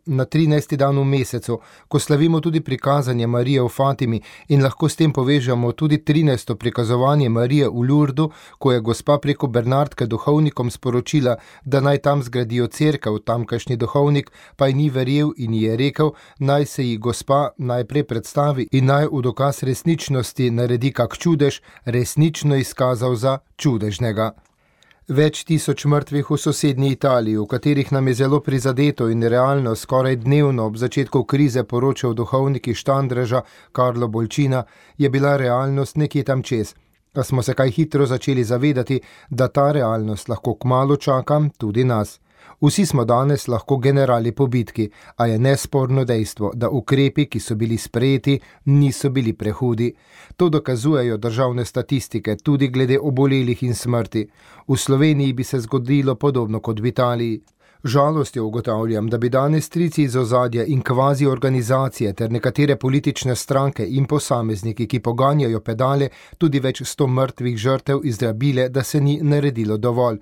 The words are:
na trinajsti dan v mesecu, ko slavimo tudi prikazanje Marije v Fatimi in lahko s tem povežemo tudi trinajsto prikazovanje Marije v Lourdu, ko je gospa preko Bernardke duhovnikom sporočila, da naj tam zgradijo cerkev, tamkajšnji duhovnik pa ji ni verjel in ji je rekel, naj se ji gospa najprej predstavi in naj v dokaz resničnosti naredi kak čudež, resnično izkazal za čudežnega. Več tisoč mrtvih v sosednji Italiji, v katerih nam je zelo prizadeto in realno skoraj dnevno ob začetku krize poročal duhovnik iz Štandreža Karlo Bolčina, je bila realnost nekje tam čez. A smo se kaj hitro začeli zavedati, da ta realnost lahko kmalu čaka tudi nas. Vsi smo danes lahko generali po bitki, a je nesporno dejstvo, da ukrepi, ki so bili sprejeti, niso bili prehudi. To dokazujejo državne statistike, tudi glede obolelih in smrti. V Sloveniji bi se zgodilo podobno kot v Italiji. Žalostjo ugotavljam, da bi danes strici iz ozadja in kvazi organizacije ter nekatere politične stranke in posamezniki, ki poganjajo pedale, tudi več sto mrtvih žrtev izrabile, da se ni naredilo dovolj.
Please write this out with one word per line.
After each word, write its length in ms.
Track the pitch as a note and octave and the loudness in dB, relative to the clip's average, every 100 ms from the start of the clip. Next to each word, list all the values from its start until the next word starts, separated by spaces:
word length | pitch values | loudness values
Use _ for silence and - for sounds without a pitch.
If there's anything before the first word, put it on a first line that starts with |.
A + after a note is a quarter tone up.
| - | -4
na 180 | C3 | -2
trinajsti 520 | C3 D#3 D#3+ D3+ - C#3+ | 0 2 2 2 0 0
dan 220 | C#3 C#3 | 0 2
v 60 | |
mesecu, 520 | C3+ C#3 B2 A#2+ - A#2 - - _ | 2 0 -2 -4 -4 -6 -8 -20 _
ko 100 | C#3+ | -2
slavimo 420 | - C#3+ E3 D#3+ | 2 2 2 2
tudi 200 | E3 D#3+ | 0 -2
prikazanje 640 | D#3 C3 C3+ C#3+ B2+ A#2+ A#2 | -2 -4 0 0 0 -2 0
Marije 360 | A#2+ A#2+ C#3 | 0 0 0
v 60 | A#2+ | 0
Fatimi 520 | - C#3 C3+ B2 A2 - - - | 0 -2 0 -2 -2 -6 -16 0
in 140 | C#3+ | 2
lahko 260 | C3+ - D3+ | 2 2 -2
s 80 | - | 2
tem 160 | D#3+ | 0
povežemo 600 | C#3 B2+ D3 B2 A#2+ A#2+ | 2 0 0 0 0 0
tudi 260 | - D3+ D3+ | -2 0 0
trinajsto 500 | - D3+ D3+ B2+ - A2 | 2 2 2 0 -4 -6
prikazovanje 720 | A#2+ A#2 A#2 B2 C3 D3 B2+ | -4 -2 0 2 2 2 2
Marije 400 | A#2 B2 D3 B2+ | 0 2 2 2
v 140 | A#2+ B2+ | 0 2
Lourdu, 420 | D3 C#3+ C3 D#3+ - - - | 2 2 0 -2 -4 -20 -4
ko 140 | C3+ | 0
je 80 | B2 | 2
gospa 380 | A2+ A2+ - C#3+ | 0 -2 0 0
preko 280 | C#3+ C#3 C#3 | 0 -2 -2
Bernardke 600 | A#2 A#2+ C3+ C#3+ - B2 | 0 0 0 -2 -4 -4
duhovnikom 640 | A2+ - D3+ D3+ - B2 | -2 0 2 2 0 -4
sporočila, 640 | - C3 A#2+ - D#3 B2 A#2 - - | -4 -2 -2 0 0 0 -2 -6 -16
da 160 | C3 C3+ | -2 0
naj 180 | C#3 C#3+ | 2 2
tam 240 | C#3+ C#3+ | 2 0
zgradijo 440 | A#2+ B2 A2+ A#2+ A#2 | -2 -4 -2 -2 -2
cerkev, 520 | - D3+ C#3+ - G#2+ | 0 0 0 -4 -4
tamkajšnji 520 | - A#2+ A#2 A#2 - A#2+ | -2 -4 -4 -6 -4 -4
duhovnik 540 | A#2 C#3+ C#3+ C#3+ - - - - | -2 0 2 2 -2 -12 -20 -2
pa 100 | C3+ | 0
ji 80 | |
ni 160 | C3+ D3+ | 2 0
verjel 420 | C3 B2+ C#3+ D3+ - | 0 0 0 0 -2
in 180 | A#2 | -4
ji 80 | A2+ | 0
je 140 | A2 A#2 | 0 0
rekel, 340 | C#3 C#3 D#3 - - - | -2 0 -2 -2 -14 -4
naj 280 | C3+ C#3+ D3 | 0 0 0
se 180 | - | -4
ji 140 | B2 A2+ | -4 -2
gospa 500 | A#2+ A2+ - C#3 C#3+ - | -4 -4 0 0 0 -4
najprej 460 | B2 B2 B2 C#3+ | -4 -4 -2 -4
predstavi 640 | C#3+ A#2 - - D3 C3 A#2 | -2 -6 -4 -2 0 -2 -2
in 120 | C3 C3 | 2 2
naj 220 | C#3+ D3+ | 2 0
v 100 | C#3+ | -2
dokaz 400 | B2 A2 C#3 C3+ | -4 -2 -2 -2
resničnosti 880 | C3 B2+ E3 D#3+ - C3 - - B2 | -4 -2 -2 -2 -2 -4 -4 -2 -2
naredi 420 | A#2 A#2+ B2 C3 | 0 0 0 0
kak 260 | - A#2 - | -2 -4 -2
čudež, 420 | E3+ D#3+ C#3 - - - | 0 2 2 0 -10 -12
resnično 720 | - A#2 A#2+ - D#3+ D#3 D3 C#3 | -4 -2 0 2 2 2 0 0
izkazal 600 | B2 - B2+ A#2+ B2+ A#2+ | -2 -2 -2 0 -2 0
za 220 | C3 C3+ - - | 0 -2 -6 -4
čudežnega. 800 | D#3 A2+ G#2 G2 A#2+ G#2 A2 - _ _ _ _ _ _ - | -2 0 -2 -2 -2 -2 -4 -6 _ _ _ _ _ _ -4
Več 300 | C#3 D#3 - - | 2 2 0 -2
tisoč 380 | D#3 - C#3 D3 | 0 0 -2 0
mrtvih 380 | D3 C#3 C#3+ - | 0 0 -4 0
v 60 | D3 | 0
sosednji 540 | D#3 C#3 D3 B2+ C#3 | 0 0 0 2 0
Italiji, 460 | C3 C#3 B2 A2 G#2+ | 0 2 2 2 0
v 60 | G#2 | -2
katerih 440 | B2+ D3 C#3+ C3+ C3+ | -2 0 0 0 0
nam 140 | C3+ | 0
je 40 | A#2+ | 2
zelo 240 | C3+ D3 | 2 0
prizadeto 640 | - C3+ C3+ C3 D3 C#3+ A2+ | 0 -2 0 2 0 0 -2
in 160 | A#2 | 0
realno 480 | A#2 B2 C3 C#3 B2 | 2 2 2 2 0
skoraj 460 | A2 - C3 C3 B2+ | -4 -2 0 0 0
dnevno 460 | A#2 D3 C#3+ B2+ A2 | 2 4 4 0 -2
ob 80 | A2 | -2
začetku 460 | B2 - C3+ C3+ | -2 -2 0 -2
krize 400 | B2 C#3 D3 A#2+ | 0 2 2 0
poročal 480 | A2 A#2+ C3+ C3 B2 | -2 0 0 0 -2
duhovnik 560 | A#2 A#2 C3+ C3+ C3 - | -2 -2 0 0 -2 -4
iz 80 | G#2+ | -4
Štandreža 580 | - C3+ C3+ B2 A#2+ B2 - - - | 0 0 0 -2 0 -2 -4 -14 -8
Karlo 360 | - B2+ A#2+ A#2+ | -2 0 0 -2
Bolčina, 580 | A2 A2 - C#3 C3 A#2 - - - | -2 -2 0 0 0 -4 -14 -14 -2
je 100 | C#3+ | 0
bila 300 | C3+ C#3+ C#3+ | 2 2 2
realnost 560 | B2 B2 C3+ C#3 C3 D3+ | 2 0 0 -2 -2 -2
nekje 300 | D3 C#3+ C3+ | -2 0 -2
tam 140 | C3+ | -2
čez. 320 | - A#2 G#2 - _ _ _ C#3 | -2 -2 -4 -8 _ _ _ -6
A 80 | |
smo 180 | - C3 | -2 -2
se 120 | A#2 | 0
kaj 160 | C3+ C3 | 0 0
hitro 360 | D#3+ D#3 C#3+ C#3 | 0 0 2 0
začeli 380 | B2+ - B2+ | 0 0 0
zavedati, 560 | A2+ B2 D3 B2+ A#2 C3 - - - | 0 0 0 0 -2 -4 -6 -18 -8
da 180 | B2 C3 | -2 0
ta 240 | C#3+ C#3 | 2 2
realnost 560 | D3+ A#2 A2+ G#2+ G#2 - | 2 0 0 -2 -6 -6
lahko 300 | A2+ B2 A2 | -6 -4 -2
kmalu 360 | B2 B2+ C3+ C#3+ | 0 2 2 2
čaka 440 | - C3 - D3+ D3 - | 2 0 2 0 0 -2
tudi 280 | A2 G#2+ | -2 0
nas. 340 | B2+ A2+ G2+ - _ _ - - | 2 0 -2 -8 _ _ -20 0
Vsi 260 | D3 G3+ F#3 | 2 2 2
smo 180 | C#3 | 2
danes 440 | A2+ A#2+ C#3 C#3+ - | 2 2 2 0 -2
lahko 280 | A2+ - C3+ | -4 -2 0
generali 560 | C3 C#3 C3 A#2+ A2+ | 2 4 4 2 0
po 140 | A2 C3+ | 0 0
bitki, 420 | B2 A2 - G#2+ - - - | 0 -2 -4 -4 -6 -12 -2
a 100 | A#2 | 0
je 120 | A2 | 2
nesporno 680 | C3 C#3 - C#3 C3 C3+ | 2 2 0 -2 2 0
dejstvo, 460 | B2 A2+ G#2 - G2+ | 2 0 -2 -4 -4
da 160 | A#2+ A#2 | -2 -2
ukrepi, 560 | C#3+ - C#3 C#3 - C#3+ | -2 0 2 2 0 -2
ki 140 | A2 | -4
so 140 | - | -4
bili 240 | G#2+ A#2 A2+ | -4 -2 -2
sprejeti, 600 | - A2+ C3+ C#3 C#3 C#3 - _ | -4 -2 0 2 0 -2 -4 _
niso 460 | C#3 C#3+ C#3+ - C#3 | 2 4 4 2 -2
bili 220 | C3 A#2 | 0 -2
prehudi. 600 | G2+ G#2 G#2 B2 A2+ A#2+ - _ - - - | -2 -4 -2 -2 0 -2 -6 _ -20 -18 -2
To 120 | F3 | 0
dokazujejo 680 | D3+ - B2 C#3 D3 A#2+ A2 | 0 -2 -2 0 2 0 -2
državne 480 | A#2 A2+ C3 B2 | -2 -2 -2 -2
statistike, 720 | A2+ B2+ - C#3 - A2+ G#2+ G#2 | -4 -6 -2 -4 -4 -6 -4 -4
tudi 320 | - C#3 C3+ | 0 0 0
glede 300 | B2+ C3 C3+ | 0 2 0
obolelih 640 | D3 B2+ C#3 C3+ B2 A2+ | 0 0 2 2 0 -2
in 120 | B2 | -2
smrti. 520 | A2+ A#2+ A#2+ A2+ A2 G#2+ _ - - - | -2 -2 -2 -2 -4 -6 _ -20 -12 -2
V 80 | C3 | -2
Sloveniji 560 | - C3+ D#3 C#3+ C#3 | 2 4 4 4 2
bi 120 | B2+ | 0
se 160 | B2 C3 | -2 -4
zgodilo 540 | A#2 C3+ A#2+ C#3+ C3+ | -2 -2 2 2 2
podobno 460 | B2 C#3+ B2 A2 A2 | 2 2 2 0 -2
kot 200 | - G#2+ | -4 -2
v 60 | A#2+ | -2
Italiji. 540 | - B2 A#2+ A#2 A2 - _ _ _ | 0 0 0 -2 -4 -10 _ _ _
Žalostjo 600 | C3 C#3 C#3+ D#3 - B2 A2 | 0 2 4 2 -2 -4 -4
ugotavljam, 640 | A#2 A2+ A2 A2+ A2 A2 | -4 -2 -2 0 -2 -2
da 100 | A#2 | 0
bi 100 | A#2 | 0
danes 360 | C3 C#3+ D#3 | 2 2 0
strici 380 | - E3 E3+ D#3 | -2 -2 0 0
iz 140 | C#3+ B2+ | 0 0
ozadja 480 | A#2 B2 B2 A#2 | 0 0 0 -2
in 180 | G#2+ C3+ | 0 0
kvazi 440 | - B2 C#3 C3+ C#3+ | 0 2 2 2 2
organizacije 840 | B2+ C3 C3 A2+ C3 C3+ - A2 | 2 0 0 0 0 0 -2 -4
ter 200 | F#2+ A2+ | -2 -4
nekatere 440 | A#2 - - C#3+ C3+ | -2 -2 2 0 0
politične 600 | C3 C#3 D3 - C3 A#2 | 0 0 0 -2 -2 -4
stranke 500 | - C3+ C#3 - G2+ | -2 0 0 -2 -4
in 200 | C3+ C#3 | -2 0
posamezniki, 800 | D3+ - A#2+ A2 G#2 A2 G#2+ A2+ | -2 0 -2 -2 -4 -6 -4 -4
ki 140 | B2 | -2
poganjajo 600 | B2 A#2 C3+ D3+ B2+ A2 | -2 0 2 2 0 -2
pedale, 480 | - A2+ B2+ C#3 C#3 - - - | -4 -2 0 0 -2 -6 -20 -2
tudi 220 | E3 C3+ | 0 2
več 220 | C3 B2+ | -2 -4
sto 220 | B2+ - C#3 | -8 -2 0
mrtvih 500 | B2+ C3 - B2 A2+ | 0 -2 -2 -6 -2
žrtev 440 | A#2+ C3+ - C#3 | 0 0 0 -2
izrabile, 640 | D3 G#2+ A#2+ A2 C#3+ B2+ B2+ | -2 -2 -4 -2 0 0 0
da 140 | C3 | -2
se 180 | B2 D3+ | -2 0
ni 200 | C#3 D3 | 0 0
naredilo 540 | D3+ D3 C#3+ A#2 G#2+ G#2+ | 0 2 0 0 -2 0
dovolj. 420 | A#2+ A#2 B2 A2 | 0 0 0 -2